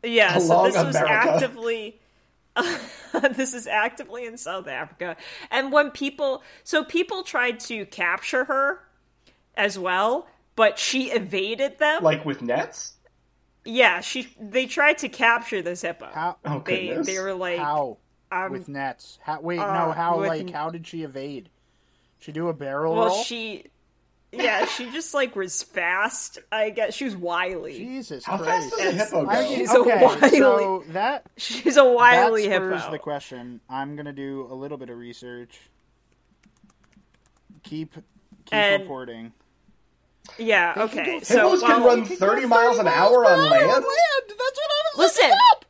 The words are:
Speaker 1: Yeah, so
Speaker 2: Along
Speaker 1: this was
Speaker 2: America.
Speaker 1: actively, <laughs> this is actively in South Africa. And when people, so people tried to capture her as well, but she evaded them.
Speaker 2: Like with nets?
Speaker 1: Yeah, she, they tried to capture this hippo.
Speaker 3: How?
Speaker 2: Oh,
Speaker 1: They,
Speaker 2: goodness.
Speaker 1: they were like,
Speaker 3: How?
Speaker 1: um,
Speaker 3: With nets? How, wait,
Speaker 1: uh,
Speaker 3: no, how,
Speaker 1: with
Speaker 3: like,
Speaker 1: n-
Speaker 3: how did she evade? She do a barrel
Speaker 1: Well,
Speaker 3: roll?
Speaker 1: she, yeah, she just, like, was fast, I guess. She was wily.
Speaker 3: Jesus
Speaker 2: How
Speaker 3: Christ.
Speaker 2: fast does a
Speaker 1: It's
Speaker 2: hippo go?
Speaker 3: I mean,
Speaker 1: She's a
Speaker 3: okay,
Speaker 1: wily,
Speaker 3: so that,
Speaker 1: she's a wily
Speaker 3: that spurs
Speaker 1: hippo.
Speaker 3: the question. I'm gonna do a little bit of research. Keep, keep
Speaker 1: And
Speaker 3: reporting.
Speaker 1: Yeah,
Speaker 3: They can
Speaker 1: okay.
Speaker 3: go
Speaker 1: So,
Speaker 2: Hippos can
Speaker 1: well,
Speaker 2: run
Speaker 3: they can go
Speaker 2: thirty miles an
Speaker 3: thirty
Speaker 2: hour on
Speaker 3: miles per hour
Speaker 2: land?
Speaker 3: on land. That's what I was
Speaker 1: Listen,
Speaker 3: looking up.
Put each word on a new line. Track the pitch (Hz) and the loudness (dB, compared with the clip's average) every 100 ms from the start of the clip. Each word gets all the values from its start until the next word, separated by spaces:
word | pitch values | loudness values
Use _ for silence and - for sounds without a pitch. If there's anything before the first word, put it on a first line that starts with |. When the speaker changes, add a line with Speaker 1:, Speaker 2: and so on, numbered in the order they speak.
Speaker 1:
Yeah, | 233 233 196 175 | 0 2 4 4
so | 170 | 4
Speaker 2:
Along | - - | 4 4
Speaker 1:
this | - | 2
was | 160 - | 2 0
Speaker 2:
America. | 160 | 2
Speaker 1:
actively, | 214 254 - 262 247 233 226 214 - _ _ _ _ _ - | 2 2 2 0 -4 -6 -6 -8 -16 _ _ _ _ _ -6
<laughs> | 359 339 - - - 330 277 247 | -4 -6 -12 -20 -8 -2 -2 -2
this | 262 | -6
is | 247 214 | -6 -4
actively | 214 226 - 240 233 240 | -2 -2 -6 -16 -14 -14
in | 240 | -14
South | - 185 175 | -12 -12 -10
Africa. | 131 151 _ 175 - - - - | -12 -12 _ -12 -12 -16 -20 -6
And | 254 269 | -4 0
when | 294 294 | 0 0
people, | - 277 269 190 175 - - - | -4 -10 -6 -6 -6 -12 -20 -2
so | 311 | -2
people | - 339 349 370 | -2 -4 -4 -6
tried | 370 262 247 233 | -6 -2 -2 -4
to | - 226 190 | -10 -10 -12
capture | - 175 185 - 262 254 | -4 -4 -2 -2 -4 -2
her | 269 277 370 _ _ _ _ _ _ _ - | -2 -2 -4 _ _ _ _ _ _ _ -4
as | 202 190 | -4 -2
well, | 185 185 214 277 - _ _ - | -2 0 0 -2 -6 _ _ 2
but | 214 - | 2 4
she | - 262 262 | -4 -2 -2
evaded | 233 185 190 196 226 277 285 | -4 -4 -6 -4 -4 -6 0
them. | 302 320 | 0 2
Speaker 2:
Like | 160 147 151 | 0 0 -4
with | - | -8
nets? | 120 127 165 - - _ _ _ _ _ _ _ - | -4 -4 -4 -10 -18 _ _ _ _ _ _ _ -8
Speaker 1:
Yeah, | 233 233 175 | 2 2 2
she, | - 254 240 _ | -6 -8 -10 _
they | 214 226 254 | -4 -4 -2
tried | - 294 339 | 0 2 2
to | 262 | -4
capture | - 233 233 233 202 | 0 2 2 -2 -6
this | 170 175 | -6 -6
hippo. | 170 170 - | -8 -10 -12
Speaker 3:
How? | 156 170 170 147 | -6 -6 -6 -8
Speaker 2:
Oh, | 143 | -8
Speaker 1:
They, | 151 185 180 | -4 -4 -4
Speaker 2:
goodness. | 160 - | -6 -4
Speaker 1:
they | 190 | -6
were | 190 | -6
like, | 185 180 175 | -6 -6 -4
Speaker 3:
How? | 147 151 135 107 _ _ _ | -4 -2 -4 -8 _ _ _
Speaker 1:
um, | - 123 | -8 -6
Speaker 3:
With | 135 135 | -10 -12
nets? | 139 135 - - - | -8 -8 -10 -20 -16
How, | - 156 | -10 -8
wait, | 165 175 | -6 -4
Speaker 1:
uh, | 202 190 165 | -2 -2 -2
Speaker 3:
no, | |
how, | 160 170 175 | -2 -2 -2
Speaker 1:
with | 196 | -2
Speaker 3:
like, | 160 | -4
Speaker 1:
n- | 180 | -8
Speaker 3:
how | 160 156 | -8 -8
did | 170 160 | -10 -14
she | 165 | -12
evade? | 151 135 139 139 95 _ _ _ _ _ _ _ | -10 -10 -12 -12 -16 _ _ _ _ _ _ _
She | - | -14
do | 151 170 | -8 -6
a | |
barrel | 151 135 139 160 | -6 -6 -4 -2
Speaker 1:
Well, | 190 226 | 0 0
Speaker 3:
roll? | 196 | 0
Speaker 1:
she, | 233 240 220 202 - _ _ _ _ _ _ | -4 -8 -10 -12 -18 _ _ _ _ _ _
yeah, | 240 247 202 226 | -4 -2 0 -2
she | - 247 | -4 -10
just, | 285 320 285 | -10 -6 -2
like, | 254 196 | -2 -4
was | 185 - | -6 -8
fast, | - - 170 185 214 - - - _ | -8 -4 -2 0 -2 -4 -12 -14 _
I | 220 214 | -4 -2
guess. | 214 214 | -2 -4
She | - 269 | -4 -8
was | 190 | -6
wily. | 175 170 185 180 - 131 | -4 -2 -2 -6 -10 -12
Speaker 3:
Jesus | 240 262 - 127 - | -12 -12 -12 -12 -6
Speaker 2:
How | - | -6
Speaker 3:
Christ. | - 453 - 453 | -2 -2 -2 -4
Speaker 2:
fast | |
does | 392 | -2
a | |
Speaker 1:
It's | 175 214 | -2 -2
Speaker 2:
hippo | - 143 | -2 0
go? | |
Speaker 3:
I | 226 | 0
mean, | 254 131 | 0 -2
Speaker 1:
She's | 240 | 4
a | 247 | 4
Speaker 3:
okay, | 233 220 254 | 6 6 6
Speaker 1:
wily, | - 285 294 | 6 6 6
Speaker 3:
so | 269 202 196 190 151 | 6 4 0 -4 -6
that, | 170 226 285 _ - | -4 -4 -4 _ -14
Speaker 1:
she's | - 233 311 285 | -10 -4 2 6
a | 262 | 6
wily | 240 240 247 226 220 208 | 8 8 8 4 2 0
Speaker 3:
that | 185 | 0
spurs | 185 160 | -2 -4
Speaker 1:
hippo. | - | -6
Speaker 3:
the | 156 | -10
question. | - 143 - 127 123 117 _ | -8 -8 -8 -16 -16 -18 _
I'm | 131 139 147 | -8 -8 -10
gonna | 147 | -12
do | 135 139 135 127 | -10 -10 -10 -12
a | |
little | 131 143 147 | -12 -12 -12
bit | 127 | -14
of | 120 | -16
research. | 120 117 123 123 120 - _ _ _ _ _ _ _ _ _ _ _ _ _ _ _ _ _ _ _ - | -16 -16 -16 -16 -18 -20 _ _ _ _ _ _ _ _ _ _ _ _ _ _ _ _ _ _ _ -20
Keep, | - 156 151 - | -14 -12 -12 -16
keep | _ _ _ _ - | _ _ _ _ -6
Speaker 1:
And | 214 208 196 | 0 2 2
Speaker 3:
reporting. | 190 131 123 113 113 _ _ _ _ _ _ _ _ _ - - | -2 -12 -12 -14 -16 _ _ _ _ _ _ _ _ _ -20 -8
Speaker 1:
Yeah, | 226 208 175 | 2 2 2
Speaker 3:
They | - 220 | 0 -4
can | 220 | -4
Speaker 1:
okay. | 156 - | -6 -6
Speaker 3:
go | |
Speaker 1:
So, | - 233 | 2 4
Speaker 2:
Hippos | 214 359 | 6 4
can | 233 226 | 4 6
Speaker 1:
well, | 247 | 6
Speaker 2:
run | 240 | 6
Speaker 3:
they | 208 | 0
can | 359 | 0
go | 196 | 2
Speaker 2:
thirty | - 254 | 2 4
miles | 233 233 233 | 6 6 4
an | 185 | 2
Speaker 3:
thirty | 147 | 4
Speaker 2:
hour | 190 247 226 | 6 8 8
on | 180 | 6
Speaker 3:
miles | 571 | 6
per | 640 | 6
hour | 571 | 6
Speaker 2:
land? | |
Speaker 3:
on | 523 | 4
land. | 480 571 679 554 494 | 2 2 2 2 -4
That's | 415 | -6
what | 508 539 605 | -6 -4 -4
I | 587 640 571 | -2 -2 2
was | |
Speaker 1:
Listen, | 349 - 571 | 2 4 4
Speaker 3:
looking | 784 988 | 8 6
up. | 880 _ | 6 _